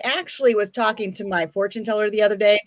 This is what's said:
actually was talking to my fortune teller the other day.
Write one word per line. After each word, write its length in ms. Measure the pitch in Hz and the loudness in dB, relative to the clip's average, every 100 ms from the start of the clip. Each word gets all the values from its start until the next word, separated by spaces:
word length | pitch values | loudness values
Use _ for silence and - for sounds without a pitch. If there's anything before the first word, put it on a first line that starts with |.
actually 500 | - 294 349 - 262 | -2 -4 -4 -2 2
was 160 | 214 202 | 2 0
talking 420 | - 220 220 202 | 0 -2 0 -4
to 100 | 185 | -8
my 220 | 202 185 160 | -6 -4 -4
fortune 380 | 196 202 226 | -2 -4 -4
teller 240 | 214 214 214 | -4 -2 0
the 120 | 208 | 2
other 140 | 208 208 | 2 4
day. 240 | 208 208 | 4 4